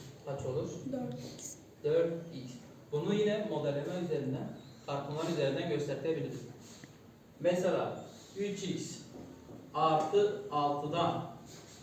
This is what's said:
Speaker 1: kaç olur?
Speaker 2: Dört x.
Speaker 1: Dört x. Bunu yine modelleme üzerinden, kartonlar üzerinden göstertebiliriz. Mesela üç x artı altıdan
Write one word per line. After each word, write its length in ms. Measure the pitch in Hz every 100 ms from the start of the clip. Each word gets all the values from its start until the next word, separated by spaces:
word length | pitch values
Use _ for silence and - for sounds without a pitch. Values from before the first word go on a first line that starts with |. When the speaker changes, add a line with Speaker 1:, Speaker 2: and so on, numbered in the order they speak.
| - - 143
Speaker 1:
kaç 200 | 135 -
olur? 240 | 147 175 - 254
Speaker 2:
Dört 220 | 254 240 247 - -
x. 180 | - - - -
Speaker 1:
Dört 300 | 147 165 170 170 - 135
x. 160 | - - - - -
Bunu 220 | 147 185
yine 340 | 208 208 214 -
modelleme 500 | 151 143 - 165 180 165
üzerinden, 440 | 143 131 131 - - - - 147
kartonlar 440 | 139 143 151 175
üzerinden 400 | 151 135 165 170
göstertebiliriz. 680 | 143 139 - 165 151 - - - - - - - - - - - -
Mesela 640 | 170 180 185 - - - - - - 190
üç 260 | 208 175
x 340 | - - - - - - - - - - -
artı 680 | 151 160 151 151 202 - - -
altıdan 760 | 147 147 143 147 170 160 - - - - - - -